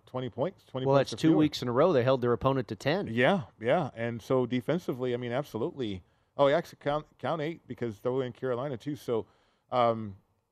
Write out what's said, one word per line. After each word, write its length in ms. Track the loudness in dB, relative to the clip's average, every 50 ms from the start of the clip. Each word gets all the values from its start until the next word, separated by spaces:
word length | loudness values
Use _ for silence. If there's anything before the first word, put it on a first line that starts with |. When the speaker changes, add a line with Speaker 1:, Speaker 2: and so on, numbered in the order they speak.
| _
Speaker 1:
twenty 240 | -10 -8 -8 -8 -6
points, 340 | -4 -4 -4 -4 -6 _ _
twenty 220 | _ -8 -2 2
Speaker 2:
Well, 100 | 4 4
Speaker 1:
points 140 | 4 4 2
Speaker 2:
that's 100 | -2 2
Speaker 1:
or 20 |
Speaker 2:
two 60 | 4 4
Speaker 1:
fewer. 40 | 6 6
Speaker 2:
weeks 220 | 4 2 2 -2
in 80 | -2 0
a 40 |
row 200 | 2 4 4 4
they 100 | 4 4
held 200 | 4 4 2 2
their 100 | 2 2
opponent 340 | 2 2 2 0 0 0 -2 -6
to 80 | -6
ten. 320 | -4 -2 -2 0 -2 -2 -2
Speaker 1:
Yeah, 300 | 0 2 4 4 4 2 -2 -8 _ -6
yeah. 300 | 0 0 0 0 0 -4 -6
And 280 | -6 -6 -6 -6 -6
so 240 | -2 0 0 0 0
defensively, 640 | 0 -2 -4 -2 -2 -4 -2 -2 -6 -6 -4 -4 -4
I 60 | -4 -4
mean, 140 | -4 -4
absolutely. 680 | -4 -4 -6 -6 -6 -6 -6 -6 -6 -6 -6 -6 -6 -8 -12 _ _ _ _ _ 0 2
Oh, 100 | 2 4
actually, 300 | 4 2 0 -4 -12 _
count, 240 | -4 -4 -4 -4 -6 _ _ -8
count 240 | -6 -4 -4 -4
eight 180 | -4 -6 -6 -10 _
because 300 | -14 -10 -8 -6 -8 -6 -6
throw 240 | -4 -4 -2 -2
in 100 | -4 -6
Carolina 460 | -8 -6 -4 -4 -4 -4 -4 -6 -8 -8
too. 180 | -8 -10 -10
So, 300 | -8 -4 -2 -2 -2 -4 _ _ _ _ _ _ _ _ -2
um, 440 | 2 2 4 4 2 0 -4 -10 -12 -14 _ _ _ _ _ _